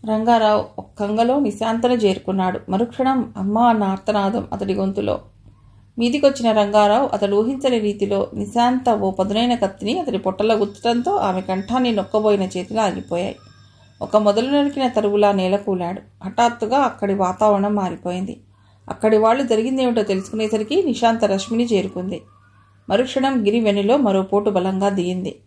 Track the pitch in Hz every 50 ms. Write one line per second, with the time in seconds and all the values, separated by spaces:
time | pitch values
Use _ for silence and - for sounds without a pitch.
0 | - 214 214 220 220 233 240 226 220 214 214 208 - - - - - - - -
1 | 208 202 214 220 233 240 254 285 285 214 202 - 220 226 226 233 233 247 254 240
2 | 214 196 190 190 - - 185 190 185 185 180 - - - 185 196 233 240 - -
3 | 262 262 269 262 220 214 - - 190 196 208 220 240 240 226 220 208 190 190 190
4 | - - 208 208 196 196 214 233 190 - - 196 196 196 185 202 190 196 190 196
5 | 208 - - - - - _ _ - - - _ _ - _ - _ _ _ -
6 | 233 240 247 294 285 277 269 269 233 233 214 214 208 202 202 214 208 208 208 240
7 | 277 254 - 202 208 196 202 202 220 233 277 262 277 269 247 226 214 208 202 202
8 | 202 202 208 196 196 - - 208 202 202 - 233 240 247 254 254 254 247 226 208
9 | 202 190 190 - 190 196 202 220 233 247 240 240 208 190 - - 190 202 254 370
10 | 339 285 240 190 190 - 185 - 208 220 226 214 208 202 202 - - 233 233 240
11 | 247 349 403 403 - 202 185 185 185 - 190 190 196 - 233 254 254 240 226 208
12 | 190 - - 214 208 214 208 196 190 185 - 185 180 - 214 220 220 196 170 185
13 | 185 - - 175 180 196 - - - - - - - - _ _ - - _ _
14 | - - - 214 208 208 202 220 233 262 285 285 285 285 277 285 262 247 240 -
15 | 208 208 202 208 208 202 202 190 185 185 190 202 202 - 190 180 175 170 185 -
16 | - - _ _ - 190 - - 240 240 233 - 226 214 240 277 285 233 - -
17 | - 196 196 196 190 180 185 - 214 214 208 196 196 208 208 208 190 180 175 190
18 | - 175 180 185 190 - - - - _ _ _ _ _ _ _ _ - - -
19 | - 220 220 214 220 220 233 269 277 233 233 214 226 254 262 262 262 247 233 226
20 | 208 202 196 190 190 - - 214 220 214 220 214 214 208 285 381 381 311 233 -
21 | 240 226 226 226 220 202 196 196 190 - 220 226 240 233 226 190 180 190 - 185
22 | 180 190 190 - - _ _ _ _ _ _ _ _ _ _ _ _ - 196 208
23 | 262 254 - 269 262 269 269 247 208 202 208 240 226 208 202 202 196 202 240 294
24 | 269 214 190 190 190 190 - 202 208 214 202 190 175 190 190 190 196 202 202 196
25 | 175 180 180 185 185 180 - - _